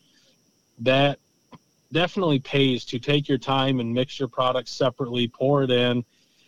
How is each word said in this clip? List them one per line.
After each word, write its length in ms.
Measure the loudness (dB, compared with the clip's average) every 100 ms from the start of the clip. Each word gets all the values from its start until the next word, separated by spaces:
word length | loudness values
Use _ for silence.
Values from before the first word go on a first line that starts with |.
| _ _ _ _ _ _ _ -6
that 400 | 0 2 2 -2 _ _ _ -20 _ _ -6
definitely 480 | -2 -2 0 0 0
pays 460 | 0 0 2 0
to 160 | -6 -8
take 280 | -2 0 0
your 100 | -2
time 420 | 0 0 0 0
and 120 | -2
mix 280 | -2 -4 -4
your 80 | -6
products 420 | -2 0 0 -4
separately, 560 | -2 -2 -2 -6 -2 -2
pour 380 | 0 2 2
it 80 | 4
in, 320 | 2 2 0 -4 _ _ _